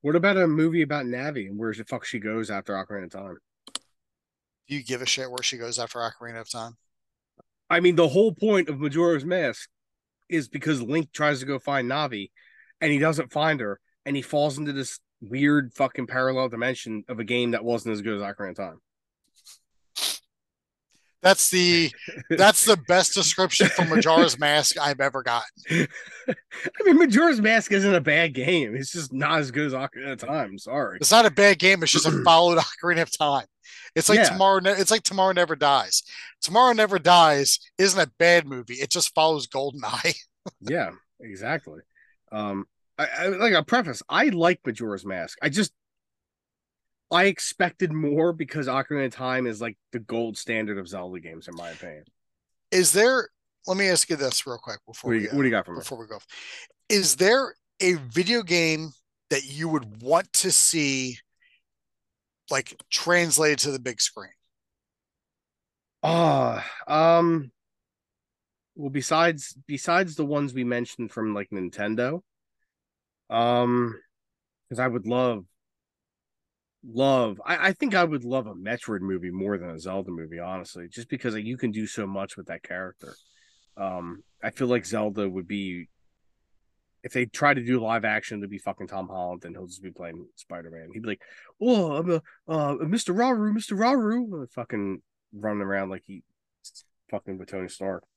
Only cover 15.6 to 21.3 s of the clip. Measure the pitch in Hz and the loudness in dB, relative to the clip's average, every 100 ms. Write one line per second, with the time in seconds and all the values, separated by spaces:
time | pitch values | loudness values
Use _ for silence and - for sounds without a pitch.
15.6 | 127 - 135 - 120 127 131 131 127 113 | 2 -2 -2 -2 -6 -2 0 0 -2 -2
16.6 | 123 127 113 107 104 113 107 123 120 117 | -4 -4 -8 -10 -10 -10 -2 0 0 -2
17.6 | 113 117 113 107 104 101 101 101 98 87 | -2 -2 -2 -6 -4 -6 -6 -8 -10 -10
18.6 | 92 80 _ _ _ _ _ _ - - | -12 -14 _ _ _ _ _ _ -20 -20
19.6 | _ _ _ - - - _ _ _ _ | _ _ _ -6 -6 -6 _ _ _ _
20.6 | _ _ _ _ _ _ 180 | _ _ _ _ _ _ 4